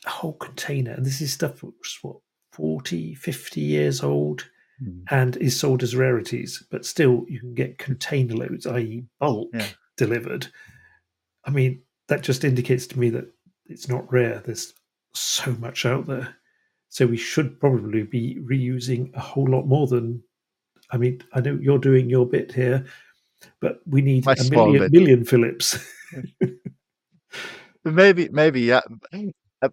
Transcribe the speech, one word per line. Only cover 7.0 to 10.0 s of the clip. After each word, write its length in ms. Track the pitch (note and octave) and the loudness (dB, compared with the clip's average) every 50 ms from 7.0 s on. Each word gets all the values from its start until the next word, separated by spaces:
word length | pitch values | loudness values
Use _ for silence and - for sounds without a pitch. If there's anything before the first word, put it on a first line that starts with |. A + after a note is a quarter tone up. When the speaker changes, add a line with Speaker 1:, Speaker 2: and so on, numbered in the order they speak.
| D3+ B2+ B2 A#2 - - | 4 4 4 2 0 -6
Speaker 1:
you 100 | C#3+ G#2+ | -12 -12
can 160 | B2 B2 A#2+ | -12 -10 -6
get 240 | B2+ C3+ C3+ - - | -6 -6 -6 -6 -12
container 560 | - C#3 B2 - - - D3 C#3 B2+ A#2 A2+ | -8 -8 -6 -6 -6 -4 -2 -2 0 0 -2
loads, 320 | A#2 - - - - - | -6 -6 -8 -10 -10 -8
i 120 | - A#2+ B2 | -6 -4 -4
e 260 | A2+ G#2+ A2 A#2+ B2 - _ - | -6 -6 -8 -12 -14 -14 _ -4
bulk, 300 | C#3 D3 A2+ G#2 A2+ - | -2 -2 -2 -2 -4 -8
Speaker 2:
Yeah. 160 | A2+ A2+ G#2 G2 - _ _ _ - | -8 -8 -8 -8 -10 _ _ _ -4
Speaker 1:
delivered. 500 | - | -2